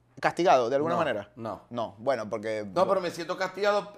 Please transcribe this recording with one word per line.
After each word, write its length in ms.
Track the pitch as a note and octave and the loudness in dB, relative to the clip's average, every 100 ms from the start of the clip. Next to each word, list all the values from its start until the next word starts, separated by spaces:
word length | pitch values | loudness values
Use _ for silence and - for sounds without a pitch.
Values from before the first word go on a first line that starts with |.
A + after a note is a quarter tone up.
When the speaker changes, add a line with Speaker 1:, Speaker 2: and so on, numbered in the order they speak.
| _ - | _ -2
Speaker 1:
castigado 520 | D#3+ D3 E3+ C3+ A#2 | -2 2 6 6 6
de 60 | C#3 | 2
alguna 180 | D#3 | 2
Speaker 2:
No, 40 | E3+ | 0
Speaker 1:
manera? 320 | D#3 G#2+ G2+ - | 0 -2 -6 -10
Speaker 2:
no. 260 | A2+ F#2 - | -10 -10 -10
Speaker 1:
No, 260 | A#2+ A2+ G#2+ | -6 -6 -6
bueno, 320 | A#2+ B2+ A2 | -2 -2 -2
porque 360 | A2 G#2+ G#2+ G#2 | -6 -4 -4 -4
Speaker 2:
No, 160 | F#2 F#3+ | 0 2
pero 140 | F#3+ | 2
me 80 | F3 | -2
siento 260 | D#3 E3 F3 | -6 -6 -4
castigado, 560 | F#3 F#3 G3+ G#3 F#3+ | -4 -2 0 0 -2